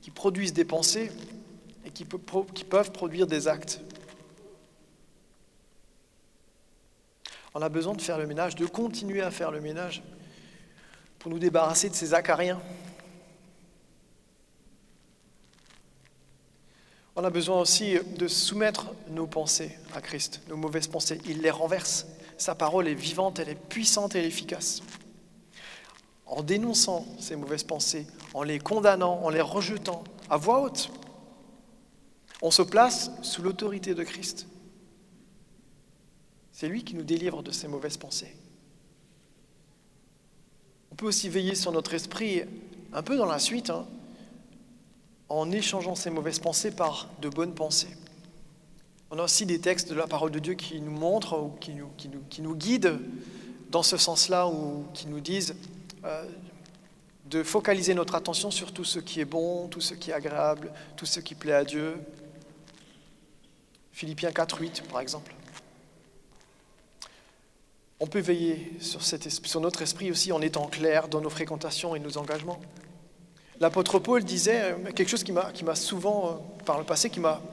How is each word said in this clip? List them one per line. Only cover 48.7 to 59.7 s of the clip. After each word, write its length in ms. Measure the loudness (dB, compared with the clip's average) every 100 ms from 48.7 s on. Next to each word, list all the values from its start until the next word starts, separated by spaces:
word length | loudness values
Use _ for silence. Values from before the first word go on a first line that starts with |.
| -20 -20 -20 -12
On 80 | -2
a 40 |
aussi 220 | 4 4 4
des 140 | 2
textes 300 | 2 2 0
de 60 | -2
la 120 | 0
parole 240 | 0 0
de 80 | 0
Dieu 140 | -4
qui 280 | -4 -6 -8
nous 100 | -6
montrent 480 | -2 2 2 2 -2
ou 100 | -2 -6
qui 140 | -10
nous, 160 | -10 -12 -14
qui 120 | -12
nous, 120 | -12 -12
qui 120 | -8
nous 140 | -6 -4
guident 440 | 2 4 4 4 -4 -10 -12 -14 -16 -16 0
dans 140 | 4
ce 140 | 4 6
sens-là 500 | 4 4 4 6 4
ou 380 | 2 -2 -4 -8
qui 140 | -10 -8
nous 120 | -8
disent, 360 | -2 -2 -2 -6 -12 -16 -18 -12 -8
euh, 220 | -6 -8 -14 -16 -20 -20 -20 -20 -20 -20 -20 -4
de 160 | -2
focaliser 540 | 2 2 4 4 6 4
notre 180 | 4
attention 380 | 0 0 -2 0
sur 220 | -2 -4
tout 100 | -6
ce 160 | -2 -2
qui 220 | -4 -4
est 40 | -2
bon, 440 | 0 0 0 -4